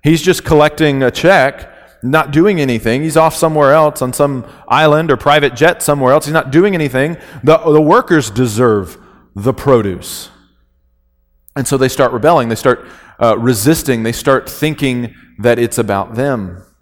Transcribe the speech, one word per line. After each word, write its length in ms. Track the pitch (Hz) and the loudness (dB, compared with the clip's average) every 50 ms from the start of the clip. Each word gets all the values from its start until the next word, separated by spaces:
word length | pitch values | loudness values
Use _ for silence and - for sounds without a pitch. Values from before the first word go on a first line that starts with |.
He's 200 | _ 147 160 160 | _ 2 0 2
just 220 | - 180 180 - - | 2 0 -2 -2 0
collecting 580 | - 165 151 147 151 147 - 160 147 139 135 | 0 2 4 4 2 2 0 0 0 0 2
a 80 | 135 123 | 0 -2
check, 600 | - - - 170 196 170 131 139 135 - - - - - - _ _ _ | -2 0 2 4 4 4 2 0 -2 -6 -20 -20 -20 -20 -20 _ _ _
not 280 | - 123 139 156 151 - | -6 -2 0 0 0 0
doing 300 | 139 151 170 208 202 170 | 0 2 2 2 2 2
anything. 420 | 143 131 120 113 104 113 113 135 | 0 0 0 0 -2 -2 -2 -2
He's 140 | 151 160 139 | -2 0 2
off 180 | 160 160 160 156 | 2 2 2 2
somewhere 380 | - - 160 156 151 143 135 | 0 -2 0 2 2 4 4
else 280 | 143 160 156 151 147 - | 4 4 4 2 0 -4
on 120 | 131 127 | -6 -6
some 320 | 123 - 143 143 139 127 113 - - - - - | 0 0 -2 0 0 -6 -10 -14 -20 -20 -4 -2
island 420 | - 139 156 156 147 156 165 160 | 0 2 2 2 2 2 2 0
or 60 | 139 | -2
private 380 | 117 - 147 147 151 143 135 120 | 0 2 2 2 2 2 0 0
jet 280 | 110 143 170 175 - | 2 0 0 0 0
somewhere 300 | - - 147 143 135 123 | -2 -4 -2 0 2 2
else. 120 | 135 - - | 2 2 0
He's 80 | 147 | 0
not 180 | 156 160 123 135 | -4 -4 -2 0
doing 240 | 131 160 190 208 196 | 2 2 2 2 0
anything. 440 | 170 156 139 120 131 135 156 170 - - - - 131 | -2 -4 -2 -2 -2 -2 -2 -4 -10 -14 -20 -18 -4
The, 160 | - 139 160 160 | 2 2 2 2
the 240 | - 165 151 156 | 2 2 2 4
workers 480 | 156 147 185 240 254 - 175 156 131 - | 4 4 2 2 2 2 0 0 0 -2
deserve 680 | 101 120 127 120 101 110 127 120 110 101 95 82 - - - _ _ _ _ _ _ | -2 -2 -2 -2 0 0 2 2 2 0 -2 -8 -14 -20 -20 _ _ _ _ _ _
the 180 | 98 101 127 | -6 -4 -4
produce. 760 | 131 - - 143 131 117 107 101 90 90 92 - - - - - _ _ _ _ _ _ _ _ _ _ _ _ _ _ _ _ _ _ _ _ _ _ _ _ _ | -4 -2 0 2 2 2 2 -2 -6 -8 -12 -14 -14 -16 -16 -18 _ _ _ _ _ _ _ _ _ _ _ _ _ _ _ _ _ _ _ _ _ _ _ _ _
And 100 | 143 127 | -8 -6
so 100 | - 143 | -4 -2
they 120 | 135 131 131 | 0 0 -2
start 240 | - - 135 120 | 0 0 0 0
rebelling. 360 | 127 117 104 151 175 151 123 117 | 0 0 0 2 2 2 0 -2
They 60 | 113 | -4
start, 320 | - - 131 123 - - - - - - - _ _ | -2 0 0 0 0 -4 -20 -20 -20 -20 -20 _ _
uh, 160 | - 117 107 | 0 0 0
resisting. 680 | 104 117 123 127 104 101 135 165 160 - 139 127 113 | 0 0 0 -2 0 2 0 0 0 0 -4 -4 -2
They 100 | 110 113 | -2 -4
start 360 | 117 - - 143 135 127 - - | -6 -4 -2 0 0 0 -2 -8
thinking 680 | - - - 156 151 - 143 135 127 123 120 113 - _ _ _ _ - | -10 -6 -4 -4 -4 -4 -4 -4 -4 -4 -8 -10 -12 _ _ _ _ -2
that 200 | 104 120 117 117 | 0 0 2 2
it's 180 | 120 117 - | 0 -2 -2
about 380 | - 113 101 101 98 98 - 113 | -4 -2 -2 -2 -4 -4 -6 -6
them. 480 | 113 135 143 135 117 98 90 87 90 - _ _ _ | -6 -4 -4 -4 -4 -6 -10 -14 -16 -20 _ _ _